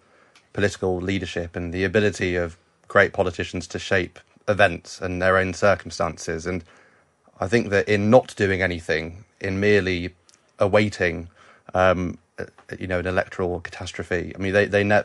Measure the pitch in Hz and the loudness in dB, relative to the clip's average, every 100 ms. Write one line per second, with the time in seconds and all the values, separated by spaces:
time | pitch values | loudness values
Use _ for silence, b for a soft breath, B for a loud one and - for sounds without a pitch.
0 | b b b b b - 101 - 95 90 | b b b b b -2 -2 -2 -2 -2
1 | 92 98 90 - 85 92 87 87 95 98 | -2 -4 -4 -6 -8 -8 -6 -4 0 2
2 | 104 92 95 90 85 82 _ _ - - | 2 0 -2 -2 -4 -8 _ _ 0 4
3 | 92 - 90 85 90 92 87 - - 98 | 4 2 -2 -2 -6 -8 -8 -8 -2 0
4 | 87 - - _ - 104 101 82 - - | -2 -8 -20 _ -2 2 2 2 -10 -10
5 | 92 90 92 95 95 87 104 92 - - | -6 -2 2 2 2 0 2 2 -2 -4
6 | 82 78 - 82 82 90 82 b b b | -4 -6 -8 -6 -6 -6 -8 b b b
7 | b b _ - 95 117 107 98 92 104 | b b _ -8 -2 0 2 0 2 2
8 | 104 123 - - 101 95 92 87 85 82 | 6 6 4 0 0 2 0 -2 -4 -4
9 | 80 87 107 _ 98 95 101 104 92 90 | -4 -10 -20 _ -6 0 4 4 2 -2
10 | 90 - _ _ _ - 104 104 107 - | -4 -10 _ _ _ -2 2 4 2 0
11 | 90 85 85 b b b - 90 92 90 | -2 -2 -8 b b b -6 2 4 4
12 | 87 85 _ - - - - - 90 90 | 0 -6 _ -14 -14 -16 -16 -10 -4 -4
13 | 90 90 - - 92 87 87 - 90 - | -2 -2 -2 -4 -4 -4 -10 -12 -12 -10
14 | - 90 - - 95 98 101 101 101 104 | -6 -4 -4 -6 0 2 2 2 4 2